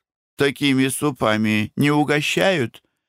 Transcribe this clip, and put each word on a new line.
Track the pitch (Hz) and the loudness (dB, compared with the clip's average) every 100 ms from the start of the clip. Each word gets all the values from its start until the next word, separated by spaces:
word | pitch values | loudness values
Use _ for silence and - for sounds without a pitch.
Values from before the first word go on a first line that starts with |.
| _ _ _ - | _ _ _ -2
такими | 143 127 143 131 135 | -2 0 0 2 0
супами | - 147 123 113 107 110 107 107 - | -2 -4 0 0 2 0 0 -2 0
не | 143 | 0
угощают?» | 147 143 147 147 - 185 175 113 - _ _ | 2 0 -2 -2 0 0 0 -4 -8 _ _